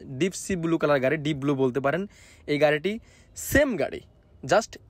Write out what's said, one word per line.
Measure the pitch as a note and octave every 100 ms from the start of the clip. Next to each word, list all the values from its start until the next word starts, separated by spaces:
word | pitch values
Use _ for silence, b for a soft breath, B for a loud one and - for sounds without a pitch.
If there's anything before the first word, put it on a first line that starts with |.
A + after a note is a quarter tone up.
ডিপ | - C3 F#3
সি | - - F3+
ব্লু | E3 E3
কালার | D3+ C#3+
গাড়ি, | C3 D#3+
ডিপ | D3 C#3
ব্লু | C#3+
বলতে | C3+ C3 C3
পারেন। | C3+ E3 G#3 b b b -
এই | D3
গাড়িটি | D3 D3+ F#3 A3+ b b b
সেম | - - C4+ C#4+ F3
গাড়ি, | B2+ - - _ _ -
just | C#3 F#3 - -